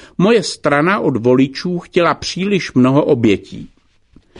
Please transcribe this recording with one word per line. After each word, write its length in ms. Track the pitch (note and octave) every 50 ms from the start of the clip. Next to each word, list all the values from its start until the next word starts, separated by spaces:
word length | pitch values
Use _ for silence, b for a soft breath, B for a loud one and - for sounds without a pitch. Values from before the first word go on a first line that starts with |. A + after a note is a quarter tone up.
| b b b -
„Moje 260 | F3 G#3 A#3+ G#3+ D#3
strana 560 | - - - - D3+ D3 C#3+ D3+ F3+ G3+ A3
od 180 | - D#3 C3 G#2+
voličů 640 | A2 B2 B2+ C3 C3+ C3+ - - - F3+ F3+ F3
chtěla 340 | - - - F3 E3+ D#3+ D3
příliš 600 | - - - - F3+ F#3 G#3 G#3 F3 - - -
mnoho 320 | B2+ B2+ C3 C3+ C#3+ D3+
obětí.“ 640 | - D3+ A#2+ A#2 A2 G2 F#2 - - - - - - _ _ _ _ _ _ _ _ _ - B B B B